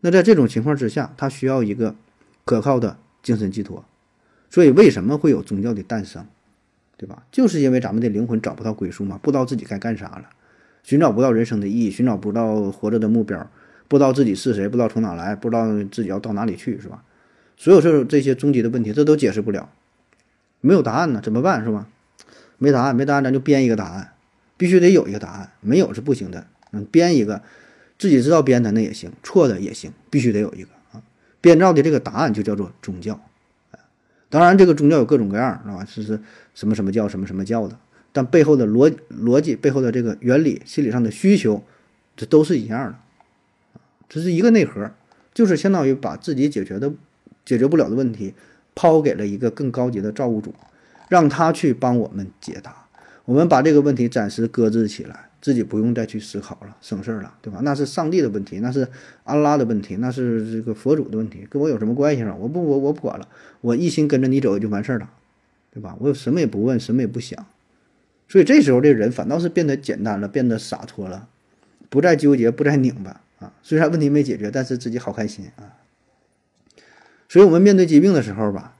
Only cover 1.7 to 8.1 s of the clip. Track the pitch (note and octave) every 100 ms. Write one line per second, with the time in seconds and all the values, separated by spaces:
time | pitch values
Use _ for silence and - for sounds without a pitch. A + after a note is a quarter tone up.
1.7 | G2+ A2 D2+ _ _ _ _ - A#2 C#3
2.7 | B2+ A2+ - _ _ - A2+ G#2 G2+ G2
3.7 | F2+ - _ _ _ _ _ _ - E3
4.7 | C3+ G#3 A#2 F#2 D3 D#3 A2+ - G2+ A2
5.7 | G#2+ F#2 A2+ F#2+ - - _ _ _ _
6.7 | _ _ _ G2 - _ - B3 F3 C3+
7.7 | B2+ A2+ G#2 A#2+